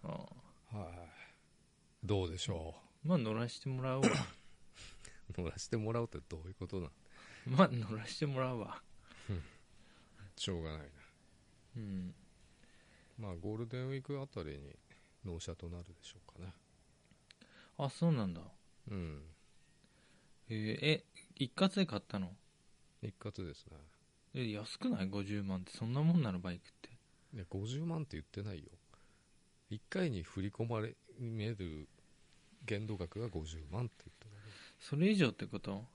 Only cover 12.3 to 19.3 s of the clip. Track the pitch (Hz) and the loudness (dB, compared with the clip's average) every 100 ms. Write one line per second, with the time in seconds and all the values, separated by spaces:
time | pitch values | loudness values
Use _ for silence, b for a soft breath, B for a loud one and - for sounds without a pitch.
12.3 | - - b b b b b b - 104 | -20 -20 b b b b b b -8 -6
13.3 | 85 95 110 117 127 127 135 131 143 135 | -4 -2 -2 -2 -4 -2 -4 -4 -4 -4
14.3 | - 78 71 69 - - b b b 95 | -4 -4 -6 -10 -16 -20 b b b -6
15.3 | 85 - 82 85 87 87 87 - 92 - | -4 -6 -6 -6 -8 -10 -14 -18 -18 -20
16.3 | - 90 - _ - - - - - _ | -12 -12 -12 _ -20 -20 -20 -20 -20 _
17.3 | - B B B - 139 - 170 139 98 | -20 B B B -2 -2 4 6 6 4
18.3 | 82 - - - - - 98 85 73 80 | 0 -8 -16 -20 -16 -6 -2 -2 -4 -12